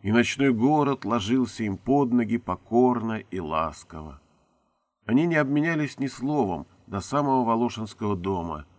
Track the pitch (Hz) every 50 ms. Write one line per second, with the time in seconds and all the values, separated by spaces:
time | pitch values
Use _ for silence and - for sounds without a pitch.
0 | - 98 104 120 120 - - - 139 139 123 104 117 139 156 151 143 139 135 -
1 | - 101 117 117 95 104 123 131 123 107 - - 113 104 95 90 - 117 135 143
2 | 139 120 120 120 117 107 113 120 - - 92 - _ - 110 120 127 127 123 117
3 | 107 113 110 107 - _ - 92 85 76 80 78 82 78 73 - - _ - 80
4 | 78 76 69 73 _ _ _ _ _ _ _ _ _ _ _ _ _ _ _ _
5 | _ - 113 139 165 175 165 151 147 135 143 147 151 170 165 151 151 135 - -
6 | 139 131 - - 120 139 151 147 117 95 87 76 67 _ _ _ _ - 98 101
7 | - - 135 147 147 139 135 131 123 113 113 113 120 120 - 110 110 107 - _
8 | 110 104 101 90 87 95 98 90 85 82 78 76 76 _ _